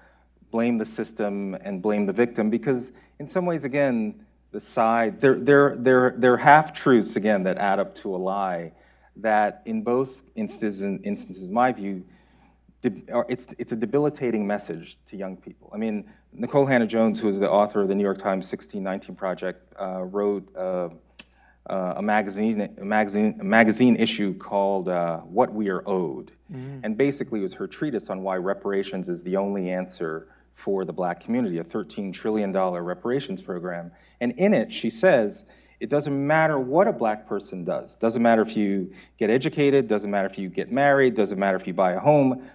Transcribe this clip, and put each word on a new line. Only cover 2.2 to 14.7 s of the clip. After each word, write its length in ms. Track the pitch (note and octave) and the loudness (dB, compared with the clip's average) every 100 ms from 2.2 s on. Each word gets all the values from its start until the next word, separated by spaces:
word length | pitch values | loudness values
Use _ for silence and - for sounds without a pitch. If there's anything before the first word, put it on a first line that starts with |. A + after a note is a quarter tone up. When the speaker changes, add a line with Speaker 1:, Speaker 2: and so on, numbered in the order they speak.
| A#2+ A#2 G#2+ | 0 0 0
Speaker 1:
because 340 | A2+ C#3+ B2 A#2+ - _ - | 0 0 -2 -4 -18 _ -16
in 120 | D3 | -6
some 140 | F#3+ F3 | -2 -2
ways, 180 | E3 | -2
again, 600 | C3+ C#3+ C#3 A#2 G#2+ - - _ _ | -2 0 0 0 -4 -8 -18 _ _
the 100 | G#2 - B2+ | -14 -6 0
side, 460 | A2+ A#2 A2+ F#2+ | 2 2 0 2
they're, 180 | C#3 C3+ | 2 4
they're, 380 | B2 C#3+ C#3 C3 | 6 6 6 2
they're, 360 | B2 B2+ B2+ A2+ | 4 6 4 4
they're 200 | B2 B2 | 4 6
half-truths, 800 | D3 C#3+ - - - A#2+ F#2+ A2 | 8 8 6 0 4 4 4 0
again, 280 | G#2 G2+ | 0 2
that 140 | F#2 F2 | 0 0
add 220 | G2 G2 | 0 0
up 160 | F#2+ - | -2 -6
to 120 | G#2 | -6
a 40 | F#2 | -4
lie 560 | F#2 G2 F#2+ F2 E2 - _ _ _ - | -4 -2 -4 -4 -8 -16 _ _ _ -6
that 460 | G#2+ G#2+ G#2 - - | 0 2 2 -2 -6
in 160 | A2 | -4
both 280 | A2+ B2 C3 - _ - | 0 0 -2 -8 _ -8
instances, 460 | G#2 - G#2+ F#2+ | -8 -4 -6 -4
in, 200 | G2 F#2 | -6 -4
instances, 400 | G2+ G2+ - F2+ | -6 -8 -10 -14
in 100 | F2+ | -4
my 180 | A2+ B2+ | 0 0
view, 320 | A2+ G2 F#2+ - _ _ _ _ _ _ _ | 0 -6 -8 -12 _ _ _ _ _ _ _
de-, 220 | B2+ F#2 - | -6 -6 -6
or 120 | A#2+ - | -4 -4
it's, 160 | B2+ - - | -6 -10 -12
it's 140 | A#2+ | -8
a 40 | A2+ | -6
debilitating 720 | A2 C#3 D3 D3 B2+ G#2+ G2+ | -2 0 0 -2 -2 -2 -2
message 520 | G2+ - | -4 -6